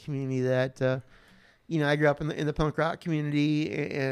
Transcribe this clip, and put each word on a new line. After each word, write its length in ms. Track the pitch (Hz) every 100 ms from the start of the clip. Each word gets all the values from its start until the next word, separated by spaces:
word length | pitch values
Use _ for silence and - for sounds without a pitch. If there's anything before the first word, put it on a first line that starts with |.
community 360 | - 139 135 131
that, 400 | 127 127 131 -
uh, 200 | 131 131 - - - - - _ -
you 120 | 165
know, 60 | 143
I 100 | 147
grew 100 | 151
up 140 | 143
in 80 | 156
the, 100 | -
in 80 | 151
the 60 |
punk 240 | 143 151 -
rock 240 | 160 -
community, 680 | 175 151 147 147 147 151 156
a-, 200 | 156 147 143 135